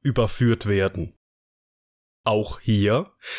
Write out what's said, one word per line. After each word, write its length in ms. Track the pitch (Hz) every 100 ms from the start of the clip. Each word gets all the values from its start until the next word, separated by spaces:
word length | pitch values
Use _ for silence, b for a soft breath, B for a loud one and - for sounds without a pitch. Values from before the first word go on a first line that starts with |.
überführt 640 | 143 123 117 - 123 113 104
werden. 500 | 101 95 92 80 - _ _ _ _ _ _ _ _ _ _
Auch 380 | - 107 110 -
hier 500 | - 104 101 120 196 _ B